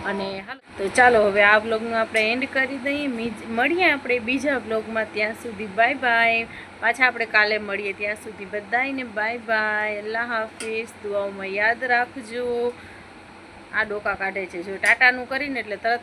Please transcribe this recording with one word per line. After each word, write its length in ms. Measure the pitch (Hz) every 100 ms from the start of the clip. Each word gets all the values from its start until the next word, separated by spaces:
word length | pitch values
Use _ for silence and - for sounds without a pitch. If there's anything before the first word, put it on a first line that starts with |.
| 196
અને 340 | 196 196 190
હાલ, 180 | 196 262 - -
તો 100 | 196
ચાલો 340 | 254 247 226
હવે 200 | 208 202
આ 160 | 202 214
વ્લોગનું 420 | 220 220 233 226
આપણે 320 | 220 220 214
એન્ડ 120 | 247 269
કરી 260 | 269 262 269
દઈએ. 280 | 269 285 285
મીજ-, 420 | 226 233 214 233
મળીએ 400 | 226 269 339 349
આપણે 280 | 285 254 247
બીજા 380 | 220 262 285 262
વ્લોગમાં. 540 | 214 220 214 220 214
ત્યાં 200 | 208 214
સુધી 340 | 220 240 196 214
બાય 280 | 190 233
બાય. 500 | 277 254 233 233 226 226 - - -
પાછા 260 | 214 233 254
આપણે 200 | 240 220
કાલે 320 | 214 208 214
મળીએ. 340 | 208 196 202
ત્યાં 220 | 190 208
સુધી 300 | 214 226 185
બધાયને 580 | 190 208 202 233 269 269
બાય 360 | 247 208 214 240
બાય. 580 | 226 220 214 214 214 208
અલ્લાહ 300 | 214 226 240
હાફિઝ. 640 | 233 220 - 226 220 226 -
દુઆઓમાં 440 | 208 202 202 196 190
યાદ 380 | 196 214 233
રાખજો. 880 | 254 240 247 277 220 240 247 240 240 240 - - - - - - - - -
આ 80 | 202
ડોકા 300 | 214 208 208
કાઢે 320 | 190 190 196 180
છે. 160 | 180
જો 140 | 185 190
ટાટાનું 520 | 208 233 254 254 247
કરીને 320 | 269 285 262
એટલે 160 | 208 196
તરત 240 | 226 233